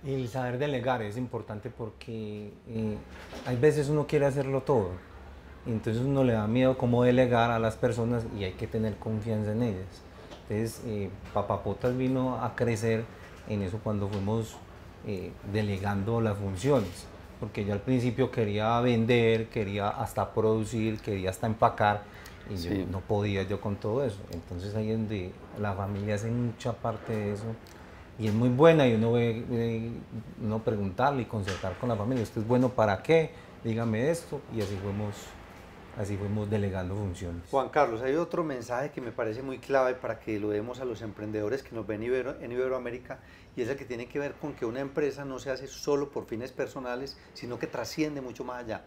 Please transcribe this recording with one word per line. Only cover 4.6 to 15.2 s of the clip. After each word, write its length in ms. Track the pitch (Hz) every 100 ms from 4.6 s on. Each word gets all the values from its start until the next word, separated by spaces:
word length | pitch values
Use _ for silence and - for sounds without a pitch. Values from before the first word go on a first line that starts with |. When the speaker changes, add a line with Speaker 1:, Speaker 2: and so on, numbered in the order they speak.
Speaker 1:
todo, 300 | 131 135 92 90 - - - - - -
entonces 380 | - 110 113 110
uno 200 | 131 139
le 120 | 131
da 120 | 110 104
miedo 300 | 120 131 127
cómo 280 | 120 120
delegar 460 | 123 123 127 117 117
a 80 | 117
las 180 | 113 107
personas 480 | 123 117 117 120 117 107
y 60 |
hay 80 | 95
que 140 | - 113
tener 300 | 113 110 98
confianza 560 | - 110 110 107 107
en 100 | 107
ellas. 400 | 120 92 92 - - - - - -
Entonces, 340 | 107 113 -
eh, 240 | 123 107 95 98 -
Papapotas 640 | - 98 98 - 98 127 127
vino 460 | 131 131 127 123
a 120 | 117 -
crecer 480 | 117 113 113 113 117 - - - -
en 140 | 107
eso 160 | 95 107
cuando 260 | 107 104 101
fuimos, 480 | 104 98 113 110 - - - - - -
eh, 240 | 98